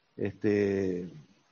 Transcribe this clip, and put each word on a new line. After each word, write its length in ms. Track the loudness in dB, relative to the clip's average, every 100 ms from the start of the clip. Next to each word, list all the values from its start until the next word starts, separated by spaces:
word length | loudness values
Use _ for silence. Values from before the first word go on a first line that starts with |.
| _ -6
este, 880 | -6 -2 0 2 2 2 0 -2 -6 -12 -20 _ _